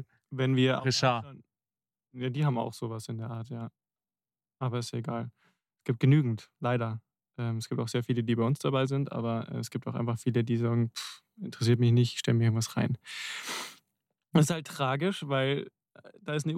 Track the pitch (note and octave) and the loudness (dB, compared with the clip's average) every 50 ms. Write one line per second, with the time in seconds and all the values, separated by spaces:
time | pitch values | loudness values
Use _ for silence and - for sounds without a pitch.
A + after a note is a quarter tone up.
0 | C3 - _ _ _ _ C3+ C3 C3 C3 C3 B2+ B2+ C3 B2+ B2+ C3 C3 B2 - | -6 -6 _ _ _ _ -4 0 2 4 4 6 6 4 4 2 2 0 2 4
1 | C3+ B2+ A#2+ A#2+ A2 C#3 C3 - - _ _ _ _ _ _ _ _ _ _ _ | 4 4 2 2 -2 -8 -14 -20 -20 _ _ _ _ _ _ _ _ _ _ _
2 | _ _ - B2 B2+ C3 A#2+ C#3+ D3+ C#3+ B2 A#2 A#2 A#2+ A2 - B2 A2+ A2+ A2 | _ _ -10 -6 -4 -4 -2 0 0 2 2 0 -2 -4 -6 -6 -8 -8 -6 -8
3 | - - A2+ A2 A2 A2 A2+ A2+ A2+ A#2+ A#2+ A#2 A#2 - - _ _ _ _ _ | -8 -8 -8 -8 -8 -8 -8 -10 -10 -10 -10 -10 -10 -12 -14 _ _ _ _ _
4 | _ _ _ _ _ _ _ _ _ _ _ _ C3 B2 A#2 B2 A#2 - - A#2 | _ _ _ _ _ _ _ _ _ _ _ _ -4 -4 -4 -4 -6 -6 -6 -6
5 | A#2 - A#2+ A#2 A#2 A#2+ - _ _ _ _ _ _ _ _ _ - - A#2+ - | -6 -6 -6 -6 -6 -8 -12 _ _ _ _ _ _ _ _ _ -4 -4 0 4
6 | - B2+ C#3+ D#3 C#3 A#2+ A2+ G#2+ - - _ _ - A#2+ B2 A#2 A#2 A2+ A2 A2+ | 6 6 8 6 6 4 0 -2 -6 -12 _ _ -2 0 0 0 0 -2 -4 -8
7 | - _ _ _ _ _ _ - A#2+ A#2 A2+ A2+ A2+ - A#2+ B2 A2+ A2+ - B2 | -10 _ _ _ _ _ _ -6 -4 -4 -4 -4 -6 -4 -4 -4 -4 -2 -2 -2
8 | A#2 - B2 A#2+ A2+ A#2 A#2 A#2 A2+ A#2+ C#3+ - - C#3+ C3+ C3 C3+ C3 C3+ C#3 | -2 0 0 0 0 2 2 2 2 2 0 0 0 0 0 0 0 0 0 -2
9 | C#3+ - - A#2+ A#2 A#2 A2+ A2+ - - - A#2+ A#2 - - B2 - - A#2+ B2 | -2 -4 -4 -4 -4 -2 -2 -4 -4 -6 -6 -6 -6 -6 -6 -6 -6 -6 -4 -2
10 | A#2 A#2+ A#2 A2+ - B2 A2 A#2+ A2+ A#2 A#2 A2+ A#2 A#2 A#2 A#2+ A#2 A2+ - - | -2 -2 -2 -2 -2 0 0 0 0 0 0 0 0 2 2 2 0 0 -2 -8
11 | - - - - _ _ _ A3 G3 A#2+ - - A2+ A2+ A#2+ A#2 A#2+ A#2 A#2 B2 | -12 -12 -14 -18 _ _ _ -12 -12 -12 -6 0 2 4 4 6 6 6 6 6
12 | A#2+ A#2 - - - - A#2 A#2 A#2 A2+ A2 A2+ A#2 - - B2 A#2 - B2+ - | 4 2 0 -2 0 2 2 4 4 4 2 2 0 -2 -2 -2 0 0 -2 -4
13 | _ - - - - - - - - - - - - - - - _ _ _ _ | _ -10 -14 -12 -10 -10 -10 -10 -10 -8 -8 -8 -10 -12 -14 -20 _ _ _ _
14 | _ _ _ _ _ _ - D#3+ D3+ C#3 E3+ D#3+ C#3+ - - - C#3 B2+ C3+ C#3 | _ _ _ _ _ _ 4 6 6 4 2 -2 -6 -8 -4 -2 0 0 0 0
15 | E3+ G3 G3 - D#3 C#3 C#3 C3+ C3 C3+ C#3+ - - - - _ _ _ - - | 0 -2 -2 -4 -4 -2 0 0 2 2 0 -2 -4 -8 -14 _ _ _ -20 -20
16 | - - - - - - D3 D3+ C#3+ D#3+ D#3 | -20 -20 -20 -12 -8 -4 -4 -2 -2 -2 -2